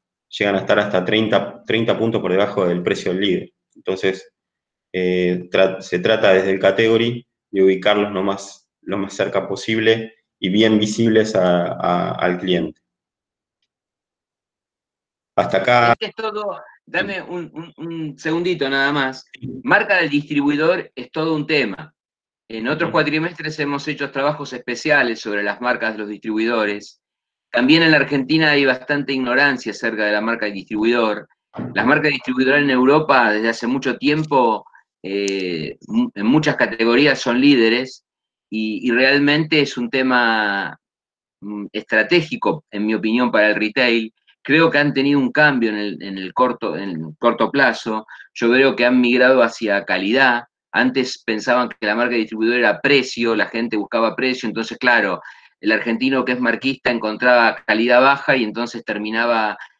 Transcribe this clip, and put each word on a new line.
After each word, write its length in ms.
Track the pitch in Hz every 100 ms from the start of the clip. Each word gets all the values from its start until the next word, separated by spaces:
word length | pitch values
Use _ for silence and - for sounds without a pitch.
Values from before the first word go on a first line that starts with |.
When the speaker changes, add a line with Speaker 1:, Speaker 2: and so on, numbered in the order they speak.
| _ _ _
Speaker 1:
llegan 280 | - 101 98
a 20 |
estar 200 | 92 104
hasta 240 | 101 92
treinta, 600 | 87 104 110 101 82 -
treinta 320 | - 113 113 98
puntos 240 | 113 113
por 120 | 90
debajo 340 | 92 101 - 90
del 160 | 87
precio 300 | 90 95 98
del 80 | 92
líder. 300 | 101 85 - _ _
Entonces, 600 | - - 95 95 190 - _ _ _ _ _ _
eh, 560 | 92 90 90 90 90 87
tra-, 300 | 98 95 92
se 200 | - 90
trata 340 | 98 110 101
desde 160 | 95 95
el 80 | 95
category 680 | 98 98 113 113 117 120 - _ _
de 120 | 98
ubicarlos 500 | 95 95 104 104 104
lo 100 | 98
más, 460 | 98 98 - - _ _
lo 160 | - 101
más 160 | 98
cerca 340 | - 98 98 -
posible 680 | 95 - 113 110 113 110 _ _ _
y 100 | 92
bien 300 | 104 110 107
visibles 580 | 107 110 113 110 107 95
a, 320 | 90 90 87
a, 380 | - 87 87 85 85
al 220 | 87 90
cliente. 420 | 92 90 78 - _ _ _ _ _ _ _ _ _ _ _ _ _ _ _ _ _ _ _ _ _ _ _ _ _ -
Hasta 220 | 90 95
acá. 340 | 104 123 117
Speaker 2:
Este 140 | 117 214
es 80 |
todo, 460 | - 220 208 208 170 - _
dame 380 | _ 170 196 185
un, 280 | - 180 156
un, 180 | 151 165 -
un 420 | 165 165 156 -
segundito 500 | 165 160 175 165 139
nada 240 | 139 139
más. 320 | 147 131 131 -
Speaker 1:
Sí. 160 | - 127 131
Speaker 2:
Marca 360 | 127 190 151 190
del 120 | 160
distribuidor 800 | 147 147 147 143 147 160 180 -
es 160 | - 123
todo 220 | 160 160
un 120 | 156 151
tema. 480 | 151 117 95 - _ _ _ _ _ _
En 180 | 113 117
otros 220 | 151 170
Speaker 1:
Ujú. 40 |
Speaker 2:
cuatrimestres 640 | 160 151 156 165 - 156 151
hemos 260 | 143 139 151
hecho 240 | 139 139
trabajos 420 | 139 139 151 139
especiales 680 | 123 - 120 156 147 127 110
sobre 220 | 113 104
las 180 | 101 101
marcas 320 | 123 123 110
de 80 | 107
los 80 | 104
distribuidores. 920 | 104 113 107 113 120 104 101 - _ _ _ _ _ _
También 320 | 120 127 165
en 100 | 160
la 60 | 151
Argentina 520 | 131 143 131 160 156
hay 140 | 143
bastante 480 | 135 127 - 143 139
ignorancia 600 | 135 127 127 143 127 110
acerca 340 | 101 117 110 104
de 60 |
la 80 | 104
marca 260 | 110 117 107
del 80 |
distribuidor. 760 | 98 87 107 110 120 110 104 - _ _ - 123
Las 120 | 98 117
marcas 240 | 151 147
distribuidoras 520 | 135 - 127 131 143
en 80 | 143
Europa 600 | 127 131 151 151 135 113
desde 160 | 107 113
hace 160 | 113 117
mucho 300 | 131 131 113
tiempo, 720 | 139 156 156 139 117 104 - - _ _
eh, 720 | 92 101 101 98 90 82 71 - -
mu-, 240 | 110 120
en 120 | 101 107
muchas 300 | 151 151 -
categorías 640 | 113 113 113 120 147 131
son 200 | 127 120
líderes 640 | 139 135 113 120 127 - _ _ _ _ _
y, 360 | 110 110 104 127
y 40 |
realmente 720 | 117 131 143 143 147 156 156
es 160 | 139 -
un 120 | 120
tema, 880 | 131 131 123 117 110 104 98 92 - _ _ _ _ _ _
mm, 260 | 101 104 101
estratégico, 920 | 107 - 110 107 175 156 - 107 82 _
en 160 | 104 107
mi 80 |
opinión, 360 | 110 110 120 120
para 180 | 113 107
el 80 | 104
retail. 560 | 107 131 123 117 110 _ _ _
Creo 280 | - 151 165
que 80 | 143
han 140 | 147
tenido 260 | 135 139 143
un 120 | 127
cambio 400 | 147 151 131 113
en 60 | 104
el, 260 | 104 90
en 160 | 98 95
el 160 | 92
corto, 420 | - 127 117 107 82
en 140 | 98
el 120 | 80 80 -
corto 320 | 120 - 113
plazo. 560 | 139 135 127 117 110 110 - -
Yo 160 | - 117
creo 240 | 127 135 123
que 80 |
han 160 | 123 127
migrado 420 | 123 123 127 131
hacia 420 | 117 - 107 101
calidad. 600 | - 92 95 127 135 120 - _ _
Antes 480 | 101 123 131 127 -
pensaban 460 | - 107 117 123 117
que 180 | - 107
la 80 |
marca 200 | 110 120
distribuidora 440 | 120 113 110 110 123
era 220 | 113 -
precio, 560 | 135 139 123 - 117 107
la 120 | -
gente 280 | 117 117 110
buscaba 400 | 98 117 113 -
precio, 320 | 131 127 117
entonces, 300 | 110 113 113
claro, 420 | 123 117 98 87 - - _ _
el 100 | 104
argentino 540 | 110 120 113 131 135
que 80 | 127
es 80 | 123
marquista 500 | 120 113 135 131 131
encontraba 720 | 113 107 107 123 123 113 - -
calidad 340 | 110 120 123
baja 360 | 135 139 - 135
y 60 |
entonces 400 | 107 107 117 117
terminaba 720 | - 104 107 113 117 117 107 101 -